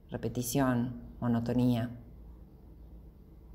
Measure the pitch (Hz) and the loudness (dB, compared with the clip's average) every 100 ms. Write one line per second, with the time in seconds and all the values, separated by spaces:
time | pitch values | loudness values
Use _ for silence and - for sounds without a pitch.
0 | - 120 117 117 123 139 131 123 123 120 | -8 -4 -2 -2 0 4 4 4 2 -4
1 | - - 120 117 120 120 123 120 120 - | -10 -2 2 2 4 4 6 4 0 -6
2 | - - - - - - - - - - | -14 -16 -16 -16 -18 -18 -18 -18 -16 -16
3 | - - - - - | -16 -18 -20 -18 -16